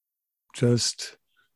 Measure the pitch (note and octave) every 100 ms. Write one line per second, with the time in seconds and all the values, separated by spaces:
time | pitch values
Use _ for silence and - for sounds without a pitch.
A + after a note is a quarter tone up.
0 | _ _ _ _ _ - A#2+ A#2+ - -
1 | - - _ _ _